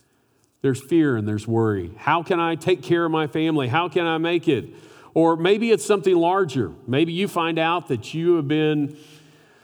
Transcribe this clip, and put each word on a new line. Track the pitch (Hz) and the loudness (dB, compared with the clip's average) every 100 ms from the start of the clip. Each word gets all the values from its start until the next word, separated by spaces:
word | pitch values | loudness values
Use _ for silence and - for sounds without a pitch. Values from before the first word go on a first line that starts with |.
| _ _ _ _ _ _ | _ _ _ _ _ _
There's | 139 123 | -2 -2
fear | - 170 151 117 | 0 2 2 0
and | 107 | -2
there's | 107 - | -4 -2
worry. | 113 113 101 87 92 | 0 2 0 -4 -6
How | - 165 | 0 0
can | 160 180 | 0 -2
I | 165 160 | 0 -2
take | - 185 | -2 -2
care | 131 170 | 0 0
of | 170 | 0
my | 160 151 | -2 -2
family? | 160 160 156 127 | -2 0 0 0
How | 151 175 | -2 0
can | 180 170 | -2 -2
I | 160 | 0
make | 165 175 160 | 0 0 0
it? | 127 104 - - - - | 0 -2 -18 -20 -20 -6
Or | 160 165 165 | 2 2 2
maybe | 170 214 233 | 2 2 2
it's | 214 - | 0 2
something | 202 190 175 | 0 4 2
larger. | 165 190 180 131 95 - - | 2 2 0 -2 -4 -6 -4
Maybe | 131 165 | 0 0
you | 170 196 | -2 -2
find | 180 165 160 | -2 -2 0
out | 160 175 165 | 0 -2 -4
that | 123 - | -6 -6
you | 160 170 170 | -2 2 2
have | 139 | 2
been | 151 156 151 143 - - - - _ _ _ | 0 2 0 -2 -8 -20 -20 -20 _ _ _